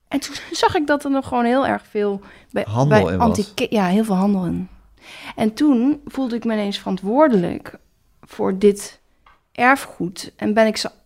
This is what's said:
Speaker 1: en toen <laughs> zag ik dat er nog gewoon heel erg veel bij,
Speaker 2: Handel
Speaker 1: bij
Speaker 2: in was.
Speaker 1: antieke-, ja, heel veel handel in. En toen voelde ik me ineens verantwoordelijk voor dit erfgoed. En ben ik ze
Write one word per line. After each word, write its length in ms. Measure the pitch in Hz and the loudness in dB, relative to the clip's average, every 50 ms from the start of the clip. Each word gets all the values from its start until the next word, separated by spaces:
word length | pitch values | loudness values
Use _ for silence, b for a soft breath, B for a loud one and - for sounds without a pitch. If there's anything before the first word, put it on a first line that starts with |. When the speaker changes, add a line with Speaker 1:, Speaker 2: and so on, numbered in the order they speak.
| _ | _
Speaker 1:
en 120 | - - 277 | -6 -6 -6
toen 160 | - - 285 - - - | -6 -6 -12 -14 -12 -10
<laughs> 20 | |
zag 240 | 339 - - 440 - | -4 0 0 0 0
ik 120 | 370 302 | 0 0
dat 160 | 285 294 285 - | 0 0 0 0
er 80 | 277 | -2
nog 160 | 277 269 262 | -2 -2 -2
gewoon 180 | - 262 247 240 | -2 -2 0 2
heel 220 | 233 247 269 269 | 2 2 2 2
erg 160 | 226 208 208 - _ | 0 -2 -4 -6 _
veel 320 | - 214 208 202 202 196 B B B B B B | -4 -2 -2 -2 -4 -6 B B B B B B
bij, 140 | - 202 196 | -6 -6 -4
Speaker 2:
Handel 360 | - 101 117 135 151 214 214 196 | -2 0 0 4 6 6 4 4
Speaker 1:
bij 80 | 170 - | 4 2
Speaker 2:
in 40 | |
was. 100 | 180 240 | 2 2
Speaker 1:
antieke-, 400 | 233 - 202 196 - - - 254 - - | 2 2 0 -2 -4 -4 -6 -4 -2 0
ja, 100 | 214 190 | 0 0
heel 160 | 175 185 214 220 | 2 2 0 0
veel 120 | 220 190 | 0 0
handel 300 | 180 190 208 202 190 180 | 0 2 2 0 0 -2
in. 220 | 165 170 175 185 180 - - _ _ _ B B B B B B B B | -2 -4 -6 -8 -10 -14 -20 _ _ _ B B B B B B B B
En 180 | B 226 214 220 | B -2 -2 0
toen 480 | - 294 302 269 226 233 277 302 294 - | 2 2 4 4 4 2 2 0 -2 -4
voelde 300 | - - 269 269 240 233 | -10 -6 -4 -4 -4 -4
ik 100 | 233 - | -4 -4
me 80 | 226 220 | -2 -2
ineens 240 | 214 208 202 196 | -2 -2 -4 -4
verantwoordelijk 1000 | - - 196 190 180 - 196 226 277 311 311 240 190 175 - - - - - - - _ _ _ _ _ _ _ _ | -6 -4 -6 -6 -4 -2 0 4 4 4 6 4 2 2 0 -4 -8 -12 -16 -20 -20 _ _ _ _ _ _ _ _
voor 360 | - - - - 208 196 196 | -20 -16 -8 -4 -2 -2 0
dit 420 | 190 208 208 202 202 - - - _ _ _ _ _ _ _ _ _ _ _ | 4 4 4 4 2 -4 -16 -18 _ _ _ _ _ _ _ _ _ _ _
erfgoed. 800 | - - 240 254 277 269 - - - - 175 180 196 - - - _ | -4 0 2 2 2 2 -2 -10 -8 -8 -8 -8 -8 -10 -16 -16 _
En 180 | - 214 214 208 | -6 -4 0 2
ben 140 | 226 220 | 4 2
ik 100 | 220 214 | 2 2
ze 120 | - - - - _ _ | -2 -6 -10 -10 _ _